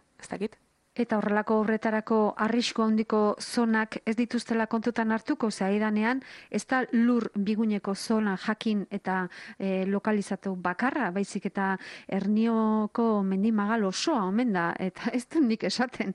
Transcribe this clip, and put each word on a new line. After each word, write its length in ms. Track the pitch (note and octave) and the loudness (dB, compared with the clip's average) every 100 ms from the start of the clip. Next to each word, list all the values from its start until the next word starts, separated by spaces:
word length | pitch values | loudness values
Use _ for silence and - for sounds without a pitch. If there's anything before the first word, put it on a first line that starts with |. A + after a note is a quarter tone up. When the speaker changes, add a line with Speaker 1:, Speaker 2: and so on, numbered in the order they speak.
| _ _ | _ _
Speaker 1:
Ez 80 | - | -12
dakit. 300 | F#3 G3+ - _ _ _ | -6 -6 -8 _ _ _
Speaker 2:
Eta 240 | - A#3 G#3+ | -4 0 0
horrelako 380 | G#3 G#3 G#3 G#3+ | 2 0 2 2
obretarako 800 | G#3+ A3 A3+ G#3+ G#3+ A3 G#3 - | 2 0 0 0 2 2 2 2
arrisku 460 | G#3+ A#3+ A3 - | 0 0 0 0
handiko 520 | A3 A3 A3 A3 G#3 - | 2 2 2 2 2 0
zonak 540 | - - A#3 A3 A3 - - | -4 0 2 2 0 -4 -2
ez 80 | |
dituztela 540 | A3 A#3 A#3+ - A3+ A3 | 0 0 -2 -2 0 0
kontutan 420 | A3+ A#3+ A#3 A3 | 0 0 0 0
hartuko, 360 | A3 - D4+ A3 | 0 0 -2 -2
ze 140 | - F#3+ | 0 0
aidanean 540 | G#3 G#3+ G#3+ A3 C4 - - - | 2 2 2 2 0 -4 -16 -8
ez 160 | G#3+ - | -6 -2
da 140 | C4 - | -2 2
lur 400 | A#3 A#3+ A#3+ A3 | 4 4 4 0
biguneko 640 | G3+ G3 G#3+ A3 G#3 - G3 | -2 0 0 0 0 -2 -4
zona 400 | - A3 G#3+ F#3 | 0 0 2 0
jakin 460 | - A3 A3+ G#3 F#3 | -2 -2 0 -2 -2
eta, 360 | G3 - F#3 F3 - - G#3 | -6 -4 -2 -4 -8 -16 -8
e, 300 | G3 F#3+ F#3+ | -4 -2 0
lokalizatu 640 | G3+ - G#3+ G3 G3 G3 | -2 0 0 -2 -6 -6
bakarra, 540 | F#3 F3+ F3 B3 D4+ G#3 | -4 -4 -2 -2 -2 -2
baizik 380 | F#3 G3 G3+ G3 | -2 -4 -4 -6
eta 300 | - G3 F#3 - - - | -2 -2 -2 -6 -18 -6
Hernioko 1200 | F#3+ G3 G#3+ A3+ A3 A3 G#3+ G#3+ - A3+ G#3 | -4 0 2 2 2 2 2 0 0 2 2
mendimagal 640 | F#3+ F#3+ A3 G#3+ G3+ A3+ G3 | 2 2 2 2 2 0 0
osoa 400 | F#3 - C#4+ F#3 | -2 0 0 2
omen 260 | G#3 B3+ | 0 2
da, 140 | F#3 E3+ - | 2 0 -2
eta 320 | F#3+ - A#3 B3 | -4 -4 -4 -4
ez 60 | - | -2
dut 160 | D#4+ | 2
nik 220 | B3 A3 | 2 2
esaten, 500 | F#3 - B3+ - G3 | 0 0 -2 -2 -4